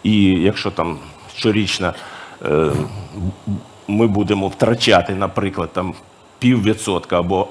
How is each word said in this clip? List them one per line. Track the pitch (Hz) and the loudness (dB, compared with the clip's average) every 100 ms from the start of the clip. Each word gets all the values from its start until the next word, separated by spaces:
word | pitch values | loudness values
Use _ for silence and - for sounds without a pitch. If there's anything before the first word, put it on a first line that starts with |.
І | 107 107 | 2 4
якщо | 95 90 95 101 98 | 4 4 2 0 -6
там | 85 82 73 - - - - | -4 -6 -6 -14 -20 -18 -2
щорічно, | 113 107 95 - 90 - - - - - - | 0 2 0 -2 -4 -6 -14 -18 -18 -8 0
е, | 76 78 73 73 101 92 101 92 - - 98 - - - | 2 2 0 -4 -10 -12 -8 -8 -8 -8 -8 -10 -14 -2
ми | 104 113 | 2 2
будемо | 101 104 101 98 | 2 2 0 -2
втрачати, | - 113 120 - 92 87 95 | 0 0 2 4 4 4 -2
наприклад, | 95 101 98 - 80 | -2 -2 -4 -4 -6
там | 92 92 - - - - - | -4 -6 -8 -16 -20 -20 -2
пів | 123 123 | 2 4
відсотка | 104 107 107 87 - 90 | 2 0 0 -2 0 0
або | 87 92 - | 0 0 -2